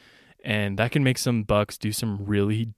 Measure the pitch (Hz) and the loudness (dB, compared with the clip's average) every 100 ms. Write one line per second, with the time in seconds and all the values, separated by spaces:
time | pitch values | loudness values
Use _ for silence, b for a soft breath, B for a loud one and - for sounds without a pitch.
0 | b b b b - 107 101 98 117 151 | b b b b -4 -2 0 0 0 2
1 | 135 123 - 120 107 104 104 - 107 104 | 2 2 0 0 2 2 2 -2 -6 -2
2 | 113 98 98 104 101 110 113 | -4 -4 -2 0 2 0 -4